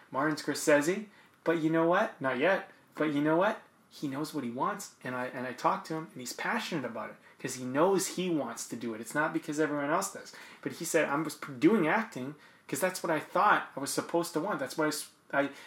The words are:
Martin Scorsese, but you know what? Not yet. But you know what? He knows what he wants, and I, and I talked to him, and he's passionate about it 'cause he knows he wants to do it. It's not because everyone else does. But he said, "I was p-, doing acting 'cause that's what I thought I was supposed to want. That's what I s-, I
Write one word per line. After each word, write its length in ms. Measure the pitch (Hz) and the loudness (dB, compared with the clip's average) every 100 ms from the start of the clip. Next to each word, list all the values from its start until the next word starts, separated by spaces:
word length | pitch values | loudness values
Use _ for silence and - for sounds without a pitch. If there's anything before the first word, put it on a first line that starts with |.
| - | -6
Martin 260 | 135 156 147 | 0 0 0
Scorsese, 680 | - 135 - 147 147 208 - - - _ | -4 0 4 6 6 -2 -6 -18 -20 _
but 160 | - 165 | 0 2
you 120 | 156 | 2
know 160 | 165 165 | 4 4
what? 320 | 190 220 - | 4 2 -2
Not 180 | 135 123 | -2 2
yet. 320 | 170 190 - - _ | 2 2 -2 -20 _
But 180 | - 156 | -2 0
you 80 | 143 | 2
know 160 | 151 165 | 2 4
what? 240 | 208 220 - _ _ | 2 0 -12 _ _
He 180 | - 143 | -8 -6
knows 240 | 135 151 | -4 -6
what 120 | 147 | -6
he 60 | 120 | -6
wants, 420 | 123 180 196 - - | -2 -2 -4 -12 -12
and 120 | 127 | -6
I, 120 | 127 127 | -4 -6
and 120 | 131 127 | -6 -8
I 60 | |
talked 340 | 120 165 190 - | 0 0 0 -4
to 60 | |
him, 140 | 160 160 | -8 -8
and 80 | 127 | -12
he's 120 | 123 | -10
passionate 520 | - 180 226 - 156 | -6 -2 -2 -2 -4
about 260 | 120 113 104 | -4 -8 -10
it 60 | - - - | -14 -20 -10
'cause 160 | 135 127 | -8 -6
he 80 | |
knows 420 | 127 135 185 190 - | -2 4 4 4 0
he 240 | - 185 | -2 0
wants 360 | 156 117 113 - | 0 -2 -6 -8
to 80 | 117 | -8
do 180 | 120 | -6
it. 60 | 110 | -8
It's 140 | 117 | -4
not 180 | 147 160 | -2 0
because 280 | 160 - 147 | -2 -4 -2
everyone 300 | 151 147 143 | 0 0 0
else 220 | 175 190 | 0 0
does. 200 | - - - - - | -8 -16 -18 -20 -10
But 100 | 143 | -10
he 120 | - | -6
said, 240 | 165 160 147 | 0 2 2
"I 80 | 143 | 0
was 180 | 156 | -2
p-, 180 | - - 123 | -6 -10 4
doing 300 | 156 220 156 | 6 6 4
acting 480 | 214 220 127 131 151 - - - | 2 0 -6 -8 -10 -20 -20 -8
'cause 120 | - | -2
that's 220 | 185 - | 0 0
what 80 | 170 | -2
I 100 | 151 | -2
thought 500 | - 180 208 156 - - | 0 4 6 4 2 -8
I 40 | |
was 100 | 139 | -4
supposed 420 | - - 170 160 | -2 0 0 0
to 80 | 151 | -2
want. 200 | 175 160 | -2 -2
That's 180 | 127 - | -4 0
what 60 | |
I 40 | 151 | 0
s-, 200 | 147 - _ - | 0 -8 _ -2
I 180 | 143 139 - | 0 0 -4